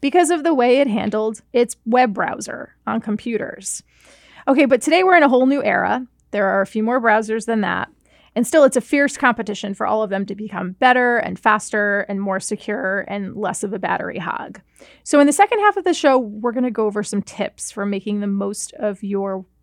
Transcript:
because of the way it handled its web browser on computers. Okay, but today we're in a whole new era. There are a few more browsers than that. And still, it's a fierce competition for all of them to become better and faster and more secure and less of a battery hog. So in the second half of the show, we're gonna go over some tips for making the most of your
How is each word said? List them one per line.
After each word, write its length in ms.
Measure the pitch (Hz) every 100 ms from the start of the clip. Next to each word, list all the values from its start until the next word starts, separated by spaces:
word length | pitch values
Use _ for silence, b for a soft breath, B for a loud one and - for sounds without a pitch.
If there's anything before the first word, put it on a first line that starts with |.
because 280 | 277 349 320
of 140 | 339
the 100 | 311
way 260 | 285 240 254
it 80 | 277
handled 540 | 214 - 214 220 220 _
its 240 | 240 240 - -
web 280 | 247 254
browser 600 | 196 170 - - - - _ -
on 140 | 220
computers. 840 | - 208 240 220 - - 190 - - b b b b b b
Okay, 180 | 277 277
but 160 | 254
today 220 | - 330
we're 140 | 381 359
in 60 |
a 60 | 285
whole 160 | 254 262
new 180 | 285
era. 420 | 208 190 185 233 254 _ _
There 160 | 202 196
are 140 | 190
a 60 | 196
few 160 | 220
more 180 | 220 247
browsers 440 | 226 214 214 220 220
than 160 | 226
that. 280 | 202 90 - _ _ b b -
And 100 | 240
still, 180 | 320
it's 140 | 269 254
a 40 |
fierce 360 | - 285 285 -
competition 560 | 254 233 214 202 202
for 140 | 196 208
all 160 | 214
of 60 | 214
them 160 | 196 196
to 80 | 202
become 380 | 214 190 185
better 440 | 185 254 254 247 240
and 220 | - 185
faster 600 | 226 214 - 214 208 202
and 200 | 196 196
more 180 | 196 190
secure 640 | - 208 - 208 190 196 -
and 280 | 202 190 -
less 280 | 202 208
of 100 | 196
a 60 | 196
battery 400 | 185 180 185 180
hog. 420 | 165 - - - _ b b b
So 160 | - 294
in 60 | 285
the 80 |
second 260 | 294 403 440
half 180 | 415 403
of 60 |
the 100 | 359
show, 260 | 330 294 262
we're 320 | 226 214 240
gonna 180 | 233 254
go 160 | 214 214
over 160 | 208
some 200 | 196 202
tips 500 | 196 - 202 - -
for 140 | - 202
making 340 | 196 202 208
the 80 | 202
most 460 | 196 196 208 -
of 300 | - 214 190
your 420 | 196 202 196 190 185 _